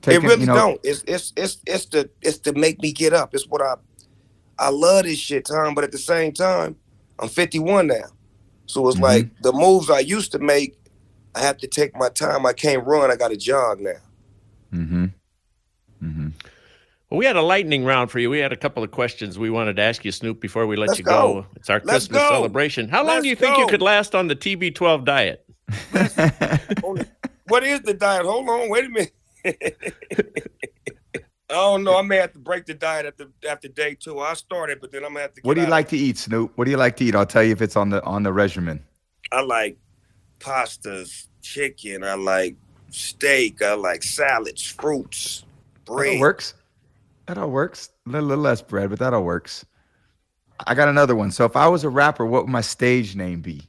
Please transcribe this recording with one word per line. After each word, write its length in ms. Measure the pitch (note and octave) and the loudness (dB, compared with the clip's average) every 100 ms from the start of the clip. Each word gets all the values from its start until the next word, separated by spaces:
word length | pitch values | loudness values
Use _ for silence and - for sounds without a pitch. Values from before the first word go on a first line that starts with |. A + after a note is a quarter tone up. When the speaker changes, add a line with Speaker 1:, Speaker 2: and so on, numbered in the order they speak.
Speaker 1:
Taking, 220 | - E3+ | 6 4
Speaker 2:
It 40 | F3+ | 6
really 120 | A#3 | 4
Speaker 1:
you 40 | B2+ | 6
know 80 | |
Speaker 2:
don't. 260 | B2 G#3+ - | 6 4 2
It's, 180 | C3+ D3 - | -2 -4 -4
it's, 260 | F3 - - | -6 -6 -6
it's, 220 | F#3+ - - | -6 -6 -6
it's 200 | F#3 - | -6 -2
the, 220 | D#3 C#3 _ | -2 -2 _
it's 160 | D#3+ D3+ | -4 -2
to 140 | - | -4
make 260 | C#3+ D#3+ D#3+ | 0 0 0
me 100 | D#3 | -6
get 200 | C3+ D#3 | 0 2
up. 220 | E3 C3 | 2 2
It's 120 | C#3 - | -4 -4
what 120 | D3 | -2
I, 120 | C#3 B2+ _ _ _ _ _ _ _ - | -2 -2 _ _ _ _ _ _ _ -4
I 120 | C3+ | -2
love 340 | C#3 E3+ F#3+ | 2 6 6
this 140 | F3 D3+ | 4 -4
shit, 260 | - C3 - | -4 -4 -2
Tom, 280 | D3+ D#3 | -2 0
but 100 | D3 | 0
at 80 | C#3+ | -4
the 60 | C#3+ | -6
same 340 | - E3+ D#3+ | -2 0 0
time, 440 | D3+ F#3 F#3 D#3+ D#3+ _ _ _ _ | 0 0 0 -2 -8 _ _ _ _
I'm 100 | A2+ | -8
fifty-one 600 | - F3 D#3+ D#3+ G3 E3 | -2 -2 -2 0 2 2
now. 60 | A#2 - _ _ _ _ _ - | 0 -4 _ _ _ _ _ -10
So 200 | - B2+ | 0 0
it's 80 | A2+ | 4
Speaker 1:
Mm-hmm. 80 | |
Speaker 2:
like, 380 | C3 B2 A#2 - | 4 4 2 -2
the 100 | B2+ | 0
moves 380 | C3 F3 F#3+ D#3+ | 4 6 6 4
I 100 | C#3+ | 2
used 300 | C3+ G#3 G3 | 2 -2 -4
to 60 | D3 | -4
make, 380 | D3 C#3+ C#3 _ _ _ _ _ _ | 2 2 0 _ _ _ _ _ _
I 60 | A#2 | -4
have 160 | C#3 C3+ | -2 -2
to 80 | C3 | -6
take 300 | - D3 C3+ | -2 -2 0
my 120 | B2+ | -2
time. 340 | - D3+ D3 C3 | -2 -2 0 0
I 60 | |
can't 340 | B2 D3+ C3+ B2 | 0 0 0 2
run. 240 | D3+ C3+ | 4 4
I 60 | B2 | 2
gotta 200 | A#2 G#2+ | 0 -2
jog 440 | G#2 C#3 B2 G2+ | 0 0 0 -2
now. 120 | G2 E2+ _ _ _ _ _ _ _ | -6 -10 _ _ _ _ _ _ _
Speaker 1:
Mm-hmm. 320 | F2 E2 F2 F#2 F#2 _ _ _ _ _ _ _ _ | -8 -4 -2 -2 -6 _ _ _ _ _ _ _ _
Mm-hmm. 240 | E2 D#2+ D2+ D#2 - _ _ _ _ _ _ | -10 -6 -8 -10 -20 _ _ _ _ _ _
Speaker 3:
Well, 80 | D#3+ | 0
we 60 | |
had 120 | C4 G3 | 0 2
a 60 | |
lightning 420 | D#3+ F#3+ E3+ D3 B2+ | 2 0 0 0 2
round 240 | C3 B2 | 2 0
for 80 | B2+ | 0
you. 100 | A#2+ | -2
We 100 | D3 | 0
had 140 | C#3 | -2
a 40 | B2 | -4
couple 280 | C#3+ C3 | -6 -4
of 60 | G#2+ | -8
questions 480 | - B2 - G#2 F2+ | -4 -4 -4 -10 -6
we 100 | A2+ | -4
wanted 280 | A2+ A2 G2 | -2 -2 0
to 60 | |
ask 220 | G#2+ A#2 | 0 0
you, 80 | G#2 | -8
Snoop, 280 | F#2+ A2+ A2 | -8 -8 -8
before 260 | G#2 A2+ A2 | -6 -2 -2
we 100 | G#2 | 0
let 120 | G#2+ | 0
Speaker 2:
Let's 100 | - | 0
Speaker 3:
you 80 | - | 2
go. 340 | - C4 G2 | 4 4 0
Speaker 2:
go. 40 | G2 - | -8 -18
Speaker 3:
It's 140 | - | -2
our 60 | G#2 | -2
Speaker 2:
Let's 100 | - B3 G3+ | 2 0 2
Speaker 3:
Christmas 160 | - | 2
Speaker 2:
go. 60 | C#4+ | 2
Speaker 3:
celebration. 600 | C#4 A2+ A2 D3 - A2+ | 2 0 0 -2 -2 -2
How 100 | F#3 | 0
long 80 | D4+ D#4+ | 2 0
Speaker 2:
Let's 60 | |
Speaker 3:
do 60 | C#4+ | 0
you 60 | B3 | 0
think 200 | B3+ C#4 | 2 4
you 80 | |
Speaker 2:
go. 60 | B3 | 4
Speaker 3:
could 100 | F#3+ | 4
last 320 | F#3 G#3 G#3 | 4 4 2
on 140 | F#3+ F3+ | 0 0
the 60 | |
T 200 | C#3+ - F#3+ | -2 -4 -4
B 140 | F3 | -4
twelve 340 | C#3+ F3 D#3 B2+ | 0 2 2 2
diet? 360 | C#3 G2+ - _ _ - G#2+ - | 2 0 -2 _ _ -10 -10 -4
Speaker 2:
<laughs> 880 | F#3+ F3+ - D#3+ - - D3+ - G#3 | 0 0 2 2 2 -2 -2 -2 -6
Only, 220 | F3+ G3 - _ - _ - | -4 -6 -8 _ -16 _ 0
what 180 | A#3 | 0
is 160 | C4 C#4+ | 2 -2
the 140 | G#3 | -2
diet? 320 | G3+ G3+ F#3+ F3 | 0 2 2 0
Hold 200 | A3+ C4 | -2 -2
on. 200 | A#3 A#3 | -2 0
Wait 160 | A3 | -2
a 40 | C4 | -2
minute. 240 | A3+ E3+ _ _ _ | -4 -4 _ _ _
<laughs> 100 | F#3+ - - - - - - - - - - _ - _ - - _ - - _ _ | -6 -6 -8 -8 -14 -14 -10 -6 -4 -6 -12 _ -16 _ -16 -16 _ -14 -14 _ _
I 40 | |
don't 280 | D#3+ G3 G3 | 0 2 2
know. 140 | G3 F#3 | 4 2
I 40 | |
may 140 | G3 F#3+ | 4 2
have 180 | F3 | 0
to 40 | D3+ | -4
break 280 | C3 F3 E3+ | -8 -8 -6
the 80 | |
diet 320 | D#3 D#3+ D#3 D3 | -6 -4 -4 -6
after, 240 | C#3+ C#3 _ D3+ | -12 -20 _ -10
after 200 | D3 C#3 | -10 -10
day 260 | C3 D3+ C#3+ | -4 -4 -4
two. 200 | - D3 | -14 -8
I 140 | D3 | -8
started, 480 | E3 - F3+ D#3 C#3 | -8 -8 -8 -6 -8
but 100 | B2+ | -12
then 100 | C3+ | -14
I'm 100 | D3 | -12
gonna 80 | D3 | -10
have 100 | C#3+ | -12
to 60 | - | -8
Speaker 1:
What 120 | B2 | 0
Speaker 2:
get 60 | D#3 | 2
Speaker 1:
do 20 | |
you 40 | E3 | 4
Speaker 2:
out. 20 | |
Speaker 1:
like 180 | D#3+ D3+ | 2 2
to 80 | D3 | 0
eat, 220 | C#3 A2 | 0 -2
Snoop? 340 | - A2+ A2+ - | -4 -2 -2 -2
What 100 | B2 | 0
do 40 | |
you 60 | C3+ | 2
like 200 | B2+ - | 2 2
to 60 | B2 | 0
eat? 80 | |
I'll 100 | G#2 | 2
tell 180 | G2 A#2+ | 2 4
you 100 | A2 | 4
if 100 | G#2 | 4
it's 120 | A2 | 0
on 140 | - G2+ | 0 0
the, 160 | G2 | 0
on 180 | - G2+ | -2 -2
the 120 | G2+ | 0
regimen. 500 | F#2+ G2+ F#2 E2+ D2+ - _ _ _ - | 2 0 0 -6 -6 -14 _ _ _ -6
Speaker 2:
I 80 | B2+ | -4
like 380 | C3+ A#2 G#2+ - _ _ _ _ _ _ | -2 -2 -4 -8 _ _ _ _ _ _
pastas, 880 | - C3+ A#2 - A2 F#2+ F2+ - - _ | -8 -6 -6 -8 -12 -12 -14 -18 -20 _
chicken. 640 | - C#3 C#3 C3+ G2+ G2 | -16 -8 -8 -8 -14 -10
I 100 | G2 G2 | -8 -6
like 400 | F#2+ F#2+ F#2 - _ _ _ | -2 0 -2 -6 _ _ _
steak. 720 | - - - C#3+ C3+ A#2+ - | -12 -12 -4 0 2 0 0
I 100 | G#2 | -2
like 280 | G#2 F#2+ E2+ | 0 -2 -4
salads, 600 | - - C#3+ B2 G#2+ - | -6 -2 0 0 -4 -10
fruits, 840 | - - D3+ D3 - - - - - _ _ _ - | -14 -6 -4 -4 -6 -10 -10 -12 -16 _ _ _ -10
Speaker 1:
That 40 | |
all 40 | B2 | -4
Speaker 2:
bread. 240 | C#3 C3 | -2 2
Speaker 1:
works. 320 | C#3+ - - - _ _ _ _ _ _ - | 2 0 -8 -16 _ _ _ _ _ _ -12
That 120 | F3+ | -8
all 120 | E3+ | -4
works. 400 | C3 F3 - - _ - | -2 -2 -6 -20 _ -8
A 40 | |
little, 180 | C#3 D3 | -4 -2
little 160 | C#3 | 0
less 160 | D3 A#2+ | 0 0
bread, 300 | - G2+ G2 | -2 -4 -4
but 80 | G#2 | -2
that 160 | B2+ | -2
all 100 | A#2+ | 0
works. 400 | F2 E2+ - - - _ _ _ _ _ _ _ _ _ - | 0 -4 -8 -20 -20 _ _ _ _ _ _ _ _ _ -2
I 80 | |
got 140 | B2 D3 | 2 4
another 280 | C#3+ C#3+ A#2 | 6 4 4
one. 140 | G2+ | 0
So 160 | F#2 A#2 | 2 2
if 100 | B2+ | 4
I 100 | D#3 | 4
was 140 | F3 | 4
a 40 | D3 | 0
rapper, 380 | C3 D3 D3 A#2 | 2 2 2 0
what 180 | B2 | 0
would 60 | G2+ | 0
my 80 | B2+ | -2
stage 540 | A2 - B2 B2 G#2+ G2 | -4 0 2 2 0 -6
name 240 | F#2 F2 | -8 -8
be? 220 | E2 D2+ | -10 -14